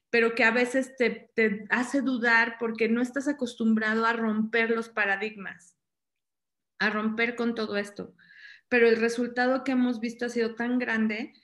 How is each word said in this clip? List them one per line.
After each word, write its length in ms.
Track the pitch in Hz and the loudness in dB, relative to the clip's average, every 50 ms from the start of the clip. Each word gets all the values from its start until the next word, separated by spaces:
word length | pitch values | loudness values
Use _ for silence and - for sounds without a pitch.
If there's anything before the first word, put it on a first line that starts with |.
| _ _ | _ _
pero 240 | - 233 226 233 226 | 2 2 2 2 2
que 80 | 254 233 | 2 2
a 80 | 226 | 4
veces 460 | 220 247 247 247 254 262 254 - - | 4 2 0 0 0 -2 -2 -2 -2
te, 340 | - 240 226 220 226 - _ - | 0 0 0 0 -4 -12 _ -2
te 300 | - 226 214 214 220 - - | 2 2 2 0 -2 -6 -4
hace 300 | 196 233 247 247 - 277 | -2 -2 -2 0 -2 -2
dudar 560 | 240 269 262 226 226 240 226 226 233 233 233 - | 0 0 -2 0 2 2 4 4 2 2 -2 -6
porque 300 | 233 226 220 220 226 220 | -6 -4 -2 0 0 2
no 120 | 226 233 | 2 0
estás 280 | 254 247 - 277 262 294 | 0 -2 -4 -4 -4 -4
acostumbrado 760 | 285 285 254 233 - - 226 226 220 220 220 220 220 226 226 | -4 -4 -4 -6 -4 -2 0 2 2 2 2 0 0 0 0
a 80 | 226 233 | 0 0
romper 580 | 226 226 220 214 214 220 220 - 233 226 226 | 0 0 -2 0 0 -2 0 0 0 2 2
los 180 | 233 226 226 226 | 0 -2 -2 -4
paradigmas, 880 | - 220 208 196 196 196 208 214 214 208 190 175 175 - - - _ _ _ _ _ _ _ _ _ _ _ _ _ _ _ _ _ _ _ _ _ - | -2 -2 0 0 0 -2 -4 -6 -8 -10 -14 -14 -16 -18 -20 -20 _ _ _ _ _ _ _ _ _ _ _ _ _ _ _ _ _ _ _ _ _ -4
a 100 | 196 214 | -2 -2
romper 460 | 208 214 214 220 220 220 233 240 240 | -2 0 -2 -2 -2 -2 -2 -2 -2
con 180 | 240 233 233 226 | -2 -2 -4 -2
todo 220 | 220 214 208 202 | -4 -6 -4 -4
esto. 380 | 202 202 208 - - 180 - - _ _ - - - - - - - _ - | -4 -6 -6 -8 -14 -16 -16 -16 _ _ -20 -20 -20 -20 -20 -20 -20 _ 0
Pero 200 | 247 240 233 233 | 2 6 6 6
el 80 | 226 | 6
resultado 680 | 220 220 233 233 247 247 233 240 247 247 254 262 262 262 | 4 2 0 0 0 -4 -4 -2 0 0 2 0 0 0
que 100 | 269 262 | 0 2
hemos 280 | 254 247 247 247 220 | 2 2 2 0 -2
visto 260 | 226 240 233 - 247 | -4 -8 -6 -6 -6
ha 40 | 240 | -4
sido 260 | 233 233 226 220 226 | -2 -2 -2 -2 -2
tan 240 | - 233 240 247 254 | -4 -4 -2 0 -2
grande 520 | 247 226 226 220 220 220 208 214 262 - - _ | 0 0 0 0 0 0 0 -2 -6 -8 -12 _